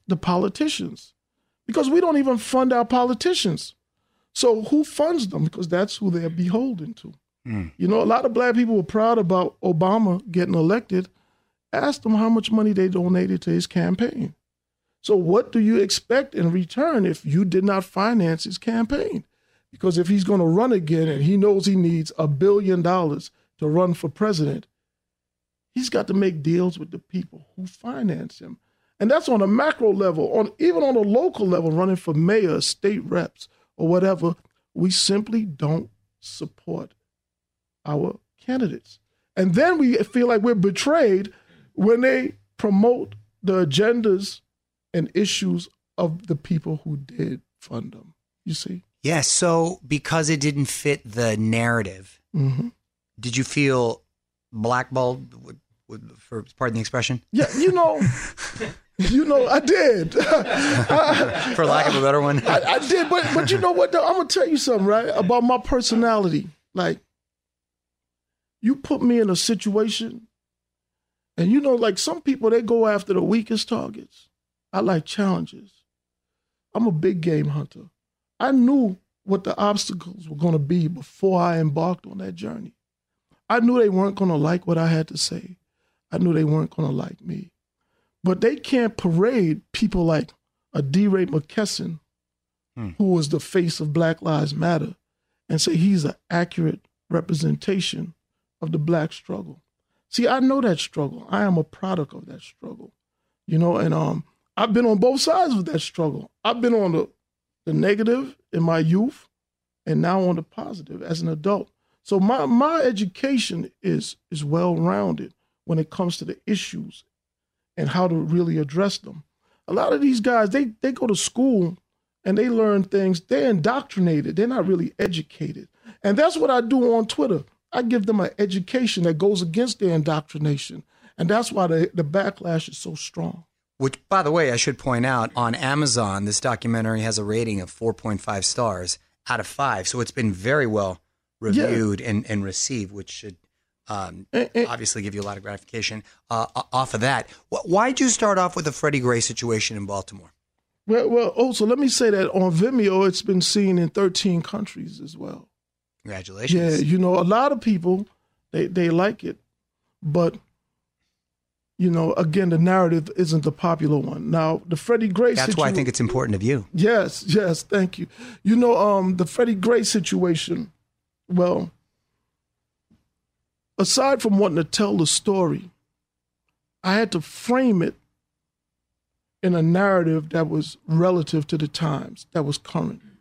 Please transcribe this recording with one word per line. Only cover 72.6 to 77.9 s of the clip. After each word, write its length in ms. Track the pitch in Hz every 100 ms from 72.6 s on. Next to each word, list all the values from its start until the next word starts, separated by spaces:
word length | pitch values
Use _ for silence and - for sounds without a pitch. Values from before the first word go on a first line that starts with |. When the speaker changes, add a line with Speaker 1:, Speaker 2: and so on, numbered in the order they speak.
Speaker 1:
go 240 | 220 233 220
after 260 | 208 190
the 80 | 185
weakest 460 | 170 226 214 214 -
targets. 600 | 226 - - - _ _ _ _ _ _
I 80 | 190
like 240 | 190 170
challenges. 640 | - - 196 175 160 - 202 _ _ _ _ _ _ _ _ _ _
I'm 120 | 214 233
a 60 |
big 280 | 156 185 185
game 280 | 165 151 147
hunter. 360 | 143 143 - -